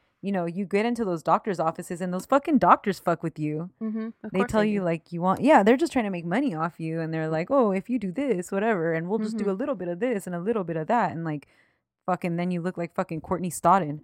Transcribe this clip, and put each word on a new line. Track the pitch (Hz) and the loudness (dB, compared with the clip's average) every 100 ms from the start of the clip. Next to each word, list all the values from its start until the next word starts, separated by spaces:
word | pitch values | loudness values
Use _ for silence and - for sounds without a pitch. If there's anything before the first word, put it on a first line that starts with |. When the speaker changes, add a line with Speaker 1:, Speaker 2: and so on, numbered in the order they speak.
| _ _ | _ _
Speaker 1:
you | 196 | -4
know, | 196 170 | -2 -2
you | 175 190 | -4 -2
get | 202 | 0
into | 233 233 | 0 -2
those | 202 170 | -2 -2
doctor's | 165 175 - 170 | 0 0 0 -2
offices | 160 165 - 170 | -2 -2 -8 -6
and | 185 | -4
those | 180 - | -4 2
fucking | 277 311 269 | 2 4 4
doctors | 175 240 208 180 | 8 6 4 -2
fuck | - 170 | 0 0
with | 160 156 | -2 -4
you. | 151 151 175 - | -6 -4 -8 -8
Speaker 2:
Mm-hmm. | 220 220 226 - | -8 -6 -8 -10
Of | 220 | -6
Speaker 1:
They | 190 | -2
Speaker 2:
course | 233 | 0
Speaker 1:
tell | 214 | 2
Speaker 2:
they | 214 | 2
Speaker 1:
you, | 202 | 0
Speaker 2:
do. | |
Speaker 1:
like, | 175 165 - | 0 -2 -6
you | 170 | -4
want, | 185 185 | 0 2
yeah, | 226 285 | 6 6
they're | 202 254 | 8 4
just | 226 | 2
trying | 262 202 | 0 -2
to | |
make | 180 | -4
money | 170 202 285 156 | -2 0 0 -2
off | 165 - | -4 -4
you, | 160 165 | -6 -4
and | 160 | -4
they're | 160 156 | -2 -2
like, | 156 180 | -2 0
"Oh, | 285 214 | 2 2
if | 190 - | 2 -2
you | 240 | -4
do | 190 | -4
this, | 180 285 180 180 | -4 0 -2 -2
whatever, | 196 220 196 165 | -2 0 0 0
and | 165 170 | -2 -2
we'll | 214 | -4
just | 214 220 | -4 -2
do | |
Speaker 2:
Mm-hmm. | 196 | -2
Speaker 1:
a | |
little | 190 285 202 | -2 -2 -4
bit | 175 | -4
of | 175 | -2
this | 247 208 185 | -2 -2 -4
and | |
a | 175 | -6
little | 185 226 | -2 -2
bit | 170 160 | -2 -4
of | 156 | 0
that," | 233 180 | 0 0
and, | 156 | -2
like, | 165 151 - _ _ _ _ _ - | -6 -6 -10 _ _ _ _ _ -4
fucking | 175 180 170 | -2 -2 -2
then | 180 | -2
you | 175 | -2
look | 175 175 | -4 -6
like | 170 | -8
fucking | - 180 160 | -6 -6 -6
Courtney | - 185 175 | -4 -4 -4
Stodden. | - 170 190 151 151 | 2 6 6 4 -6